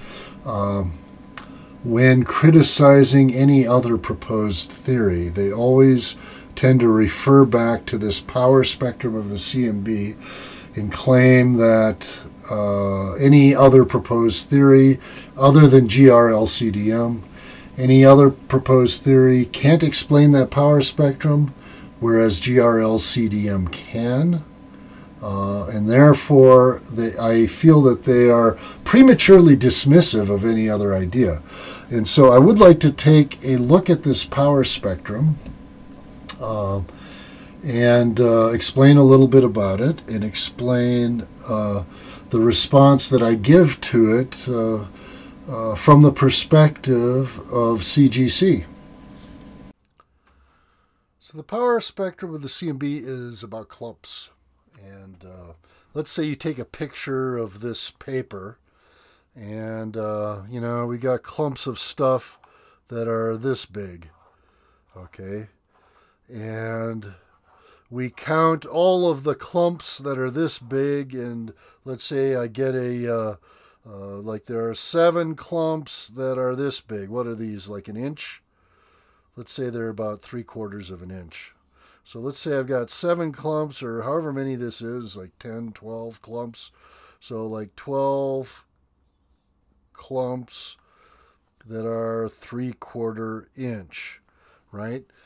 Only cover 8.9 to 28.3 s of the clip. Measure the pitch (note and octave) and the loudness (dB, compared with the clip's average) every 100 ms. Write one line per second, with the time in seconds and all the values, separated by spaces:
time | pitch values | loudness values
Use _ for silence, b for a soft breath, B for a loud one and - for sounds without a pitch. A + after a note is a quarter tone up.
8.9 | A#2 B2 A2 G2+ G2+ - C3 A#2+ G#2 G#2 | -8 -8 -8 -10 -8 -6 -4 -4 -6 -6
9.9 | G#2+ G2+ G#2 B B B B B - G#2 | -6 -8 -12 B B B B B -12 -10
10.9 | - - B2+ B2+ B2+ B2 A#2+ A2+ A2+ A2 | -6 0 4 6 4 4 2 2 2 0
11.9 | F#2 - - - - - G#2 G#2 G2+ G2+ | -4 -12 -16 -20 -20 -10 -6 -4 -4 -4
12.9 | - - - C#3 C#3+ C#3 C3+ C3+ C3 B2 | -6 -8 0 4 6 6 6 6 6 4
13.9 | A#2 - A#2 A#2 - - C#3 C#3 C3+ C3+ | 0 -2 -2 0 -2 0 2 6 6 6
14.9 | C3+ B B B - C#3 D3+ D3 C3 A2+ | 2 B B B 0 4 6 8 6 4
15.9 | A#2+ C3+ A#2+ A#2 G#2+ A2 - A2+ G2+ G#2+ | 6 6 8 4 2 0 -2 -4 -4 -4
16.9 | A#2 A#2 A2+ - B B B B - B2+ | -2 -4 -8 -14 B B B B -4 4
17.9 | C3 C3+ C#3 C#3 - - C3 C3+ C3 B2 | 8 8 8 6 2 -6 -4 2 2 2
18.9 | - C#3 C3 C3 B2+ A#2+ - C#3 E3 D#3 | 0 2 4 4 2 -2 -2 2 2 0
19.9 | - - D3 D3 C#3+ B2 C#3+ D3 D3 C3+ | -2 0 4 4 4 2 0 2 2 0
20.9 | - C#3+ C3+ D3+ D3 C#3+ - B B B | 0 -2 -2 -2 -2 -2 -6 B B B
21.9 | - A#2 A2+ A2+ F#2+ B2+ B2 A#2 A2+ A2 | -6 -2 2 0 -2 0 2 2 2 0
22.9 | A2 - B2 A2 G#2 G#2 G2 F2 - - | -2 -2 -2 -4 -4 -4 -4 -6 -10 -12
23.9 | A#2 A#2+ B2+ E3+ E3+ - - - B B | -8 -4 -2 -2 -4 -8 -20 -20 B B
24.9 | B B - G#2 G2 G2 G2+ G2+ A2 G#2 | B B -16 -12 -8 -8 -8 -8 -6 0
25.9 | B2+ D3 C#3 - C#3 C3 B2+ B2+ A#2 - | 4 6 4 4 6 8 8 6 0 -8
26.9 | A#2 A2+ A2+ A2+ A2+ A2 - D#3+ D3+ C3 | -6 -6 -4 0 2 0 2 4 6 4
27.9 | A#2+ - B2 A#2+ | 2 0 2 4